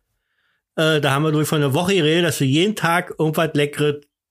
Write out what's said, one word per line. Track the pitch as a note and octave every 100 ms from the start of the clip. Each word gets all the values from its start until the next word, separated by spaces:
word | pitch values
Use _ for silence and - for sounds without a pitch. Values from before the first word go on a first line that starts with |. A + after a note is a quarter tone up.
| _ _ _ _ _ _ _ -
äh, | D#3 D3+
da | C#3+
haben | C3+
wir, | D#3
glaub | D3+
ich, | D3+
vor | D#3
einer | C#3+
Woche | C#3+ F3 G3
geredet, | D3+ E3 E3+
dass | -
du | C3+
jeden | D3 G3 G#3+
Tag | E3 E3+ - -
irgendwas | D#3 D#3 D#3
Leckeres | D3 C#3+ D3 D3 D3 - _ _